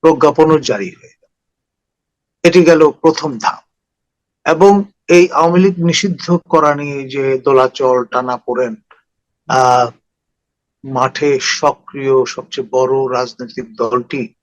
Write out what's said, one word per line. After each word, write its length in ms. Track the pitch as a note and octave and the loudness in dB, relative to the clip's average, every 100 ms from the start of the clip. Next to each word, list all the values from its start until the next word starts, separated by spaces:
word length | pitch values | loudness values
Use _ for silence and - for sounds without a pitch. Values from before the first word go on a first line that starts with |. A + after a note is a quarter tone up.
প্রজ্ঞাপনও 580 | D#3+ D#3 D3+ C#3+ D#3 D#3 | 2 2 0 2 2 2
জারি 300 | C3 G#2+ F#2+ | 0 -6 -6
হয়ে 200 | - _ | -14 _
গেল। 200 | _ _ _ _ _ _ _ _ _ _ _ _ _ | _ _ _ _ _ _ _ _ _ _ _ _ _
এটি 200 | F3 F3 | -2 2
গেল 280 | E3+ E3 D#3 | 4 4 4
প্রথম 460 | C#3+ E3 D#3 D#3 A#2+ | 2 0 0 -6 -6
ধাপ। 260 | - - _ _ _ _ _ _ _ _ - | -6 -8 _ _ _ _ _ _ _ _ -4
এবং 340 | D#3+ G3 G3+ G3+ _ _ | 4 4 4 0 _ _
এই 240 | F3 F3+ | 4 4
আওয়ামী 280 | - E3 F3 | 2 0 2
লীগ 260 | F#3+ F3+ E3+ | 2 2 -2
নিষিদ্ধ 520 | D#3+ G3+ E3 - F3 | -2 -4 -6 -2 -4
করা 380 | _ E3 D3 C#3+ | _ 0 2 -2
নিয়ে 340 | D3 C#3+ C3+ | -6 -10 -10
যে 280 | C3+ C3+ C3 | -6 -2 -2
দোলাচল, 680 | B2+ C3+ C3 - C3 B2+ A#2 | 2 2 2 0 0 0 -2
টানাপোড়েন, 720 | B2 B2+ B2 - A#2+ B2 A2 _ _ _ _ _ _ _ | -6 -4 -8 -6 -6 -4 -6 _ _ _ _ _ _ _
আহ, 440 | C3 B2+ B2 A#2+ - _ _ _ _ _ _ _ _ C3+ | 0 2 2 0 -6 _ _ _ _ _ _ _ _ -10
মাঠে 540 | C3 C3 - D3 C3+ | -4 -4 -2 -2 -2
সক্রিয় 840 | - - D3 - - C#3+ C3+ C3 B2 | -2 -2 -4 -4 -12 -8 0 0 0
সবচেয়ে 420 | - - - A#2+ | -6 -12 -12 -6
বড় 480 | B2+ B2+ C3+ C3 B2 | -2 -2 -2 -2 -4
রাজনৈতিক 560 | B2 - A#2+ A#2+ A#2 A2 | -6 -8 -14 -14 -16 -8
দলটি 580 | A#2 A#2+ A#2+ C#3+ A2 _ | -4 -4 -6 -10 -10 _